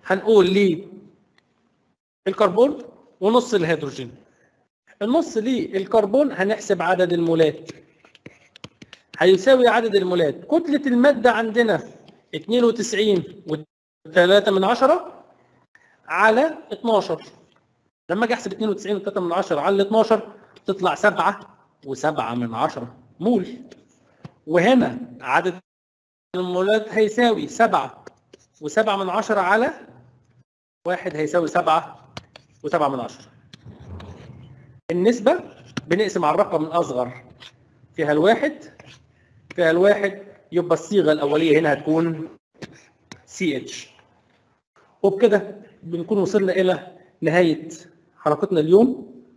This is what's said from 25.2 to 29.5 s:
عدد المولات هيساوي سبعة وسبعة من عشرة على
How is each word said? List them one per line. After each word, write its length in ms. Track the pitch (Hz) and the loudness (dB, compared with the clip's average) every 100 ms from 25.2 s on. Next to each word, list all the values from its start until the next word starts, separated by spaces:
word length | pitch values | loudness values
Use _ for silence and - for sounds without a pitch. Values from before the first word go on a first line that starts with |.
عدد 380 | 127 143 180 175 _ _ _ _ _ _ _ 185 | -2 -2 -2 -8 _ _ _ _ _ _ _ -8
المولات 540 | 185 180 190 220 214 | -6 -2 0 -2 -2
هيساوي 580 | 208 214 214 240 202 151 | 0 0 2 0 0 -6
سبعة 580 | - 226 190 147 - - _ _ _ _ _ | 0 0 2 -2 -14 -20 _ _ _ _ _
وسبعة 360 | 151 156 190 196 | -6 -2 -2 -2
من 120 | 190 | -2
عشرة 300 | 190 220 208 | -4 -2 -2
على 320 | 185 | 2